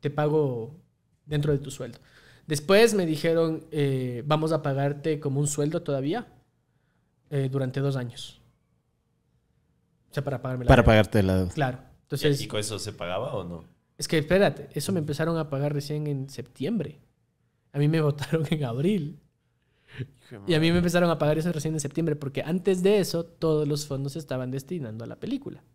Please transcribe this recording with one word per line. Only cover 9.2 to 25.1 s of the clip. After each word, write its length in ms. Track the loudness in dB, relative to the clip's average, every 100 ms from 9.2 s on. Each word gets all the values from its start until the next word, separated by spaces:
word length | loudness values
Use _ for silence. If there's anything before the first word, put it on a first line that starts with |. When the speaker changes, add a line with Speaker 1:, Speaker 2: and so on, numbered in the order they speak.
| _ _ _ _ _ _ _ _ _
Speaker 1:
O 40 |
sea, 80 | -6
para 200 | -4 -4
pagarme 240 | -4 -2 6
la 20 |
Speaker 2:
Para 140 | 6
Speaker 1:
deuda. 40 | 8
Speaker 2:
pagarte 300 | 8 6 4
la 140 | 4 4
deuda. 180 | 0
Speaker 1:
Claro. 240 | -2 -4 -4
Speaker 3:
¿Y, 240 | -14 _
Speaker 1:
Entonces 400 | -10 -2 0 0
Speaker 3:
y 60 | -2
con 120 | -6
eso 180 | -4 -6
se 140 | -8
pagaba 400 | -8 -6 -4 -4
o 100 | -6
no? 200 | -8 -12 -16 _ _ -12
Speaker 1:
Es 100 | -2
que 120 | 0
espérate, 500 | 2 4 4 2 -8
eso 180 | -8 -4
me 60 | -2
empezaron 400 | -2 -2 0 -2
a 100 | -2
pagar 240 | -2 -2
recién 340 | -2 -4 -4 -4
en 200 | -4 -6
septiembre. 720 | -10 -14 -6 -4 -2 -4 -10 _ _ _ _ _ _ _
A 60 | 0
mí 100 | 2
me 120 | 4
<laughs> 20 |
votaron 420 | 2 0 -2 -2 0
en 140 | -2
abril. 540 | -2 0 2 0 -2 -10 _ _ _ _ _ _ _ -14
Speaker 3:
Hijo 100 | -14 _ -20 -10 0
de 60 |
Speaker 1:
Y 20 |
a 40 | 2
mí 80 | 4
me 60 |
Speaker 3:
madre. 60 | 4
Speaker 1:
empezaron 300 | 2 4 2
a 80 | 2
pagar 200 | 2 2
eso 140 | 0
recién 200 | -2 -2
en 40 | -4
septiembre, 360 | -4 -2 -2 -2
porque 260 | -4 -6
antes 400 | -2 -2 2 2
de 160 | 4 4
eso 260 | 2 -2
todos 440 | -6 -4 0 2 2
los 180 | -2 -4
fondos 260 | -6 -6
se 40 | -8
estaban 320 | -6 -6 -4
destinando 540 | -6 -6 -8 -8 -10
a 20 |
la 100 | -12